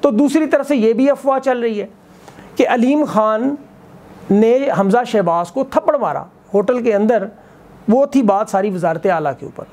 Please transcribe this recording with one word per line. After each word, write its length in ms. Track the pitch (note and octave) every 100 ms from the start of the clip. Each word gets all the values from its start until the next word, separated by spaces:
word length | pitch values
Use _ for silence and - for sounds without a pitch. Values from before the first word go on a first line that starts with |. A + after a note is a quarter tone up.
तो 80 | C#4+
दूसरी 360 | G#3+ C#4+ D#4+ D#4
तरफ 200 | D4+ C#4
से 80 | C#4+
ये 180 | A3
भी 140 | A3+ C4+
अफवाह 320 | C#4 C4+ C4
चल 220 | C4 B3
रही 160 | A#3 G#3
है 100 | G3 - - - - - - -
कि 60 |
अलीम 420 | B3+ B3 A#3+ D4 C#4
खान 520 | G#3 G#3+ G#3+ B3+ D4 - - - - - - -
ने 380 | G3 A3 B3+ C#4
हमजा 340 | - G3 A3+
शहबाज 460 | A#3 A3 F3 E3+ F3
को 140 | -
थप्पड़ 340 | C4+ - - D4
मारा 280 | G3+ C#3+ - - _
होटल 280 | G3 G3+ B3
के 100 | A#3+
अंदर। 360 | G3+ G#3+ A#3 G3 - - - - - -
वो 160 | A#3 C#4 C#4
थी 60 |
बात 260 | A3 G3 G#3+
सारी 200 | G3 G3+
वजारत 380 | F#3 E3 E3 F#3+
आला 240 | E3+ D3+
के 140 | C3+ -
ऊपर। 220 | - -